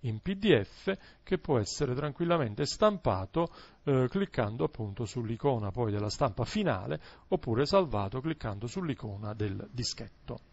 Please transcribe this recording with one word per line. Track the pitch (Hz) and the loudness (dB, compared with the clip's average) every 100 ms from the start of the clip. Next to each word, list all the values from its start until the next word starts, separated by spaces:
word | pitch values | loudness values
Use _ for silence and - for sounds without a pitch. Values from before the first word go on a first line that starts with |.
in | 127 110 | -4 -4
P | 170 196 | -4 0
D | 208 135 | 6 6
F | 98 - - 190 - - | 6 -6 -4 -4 -6 -20
che | - 190 | -2 -2
può | - 131 | 2 2
essere | 101 - 143 | 2 0 -2
tranquillamente | 123 147 135 170 170 123 104 147 | 0 -4 -2 2 2 2 0 -2
stampato, | - 214 202 - 95 95 - 170 - - - | 4 2 4 0 0 0 -2 -2 -4 -20 -8
eh, | - 131 127 | 2 4 4
cliccando | 190 196 - 107 117 | 2 -2 0 -2 0
appunto | 156 - 107 98 113 | -2 -2 -8 -4 -6
sull'icona | 123 113 113 143 123 104 | -4 -4 0 0 0 -2
poi | 107 117 | -2 0
della | 104 107 | 0 -2
stampa | - 143 101 117 | 0 0 0 -2
finale | 214 190 101 101 151 - - - | 0 0 0 -2 -6 -6 -20 -4
oppure | 190 - 113 143 | -2 0 0 4
salvato | 196 175 107 98 123 | 4 2 0 -2 -4
cliccando | 147 156 117 101 117 | -4 -4 -6 -6 -6
sull'icona | 196 175 127 113 98 104 | -4 -4 -4 -6 -8 -8
del | 107 107 98 - | -4 -4 -4 -8
dischetto. | 120 113 - 113 - - 117 - | -6 -6 -6 -12 -14 -12 -12 -12